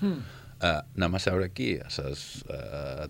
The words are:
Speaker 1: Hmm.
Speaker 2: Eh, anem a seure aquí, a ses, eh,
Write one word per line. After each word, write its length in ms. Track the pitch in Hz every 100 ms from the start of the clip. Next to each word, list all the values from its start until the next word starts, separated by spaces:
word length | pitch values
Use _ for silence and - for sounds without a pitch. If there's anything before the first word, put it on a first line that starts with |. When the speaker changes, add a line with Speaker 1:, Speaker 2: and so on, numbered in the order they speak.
Speaker 1:
Hmm. 180 | 196 160 98 - - -
Speaker 2:
Eh, 120 | 87 76 - -
anem 180 | 85 92
a 60 |
seure 220 | 95 92 92
aquí, 240 | 95 123 78
a 100 | -
ses, 540 | - 69 69 - - -
eh, 580 | 67 57 71 69 69